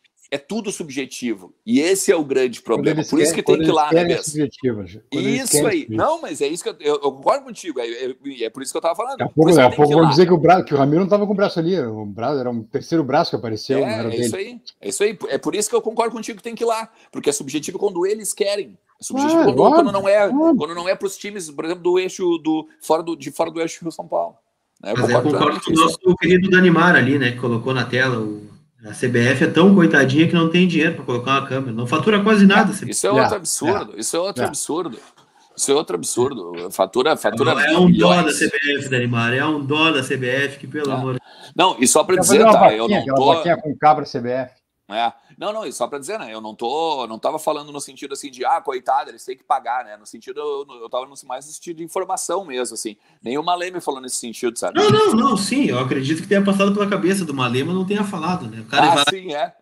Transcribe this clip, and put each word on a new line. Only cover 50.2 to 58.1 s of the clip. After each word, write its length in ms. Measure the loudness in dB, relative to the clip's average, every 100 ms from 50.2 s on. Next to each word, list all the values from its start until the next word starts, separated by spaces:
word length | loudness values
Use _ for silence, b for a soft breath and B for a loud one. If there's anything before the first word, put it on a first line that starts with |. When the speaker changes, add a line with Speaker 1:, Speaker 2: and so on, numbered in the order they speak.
| -14 -10
Speaker 1:
eu, 420 | -8 -8 -10 -16
eu 80 | -8
tava 180 | -8 -8
no, 80 | -12 -14
mais 220 | -14 -14
no 40 |
sentido 240 | -16 -14 -14
de 60 |
informação 600 | -10 -8 -6 -6 -4 -6 -6
mesmo, 300 | -6 -6 -6
assim. 200 | -10 -12 _ _
Nem 140 | -8 -4
o 60 |
Maleme 380 | -2 -2 -4 -8
falou 180 | -8 -8
nesse 180 | -8 -10
sentido, 420 | -10 -6 -6 -4
sabe? 180 | -4 0
Speaker 3:
Não, 140 | 2
não, 220 | 4 4 2
não, 220 | 2 0
sim. 280 | -2 0 0
Eu 140 | 0
acredito 420 | -2 -2 -2 -4
que 60 | 0
tenha 160 | 0
passado 280 | 2 2 2
pela 140 | 0 -2
cabeça 380 | 0 0 0 -2
do 80 |
Malema, 400 | -4 -2 -2 -2
não 120 | -4 -2
tenha 180 | -2
falado, 420 | -4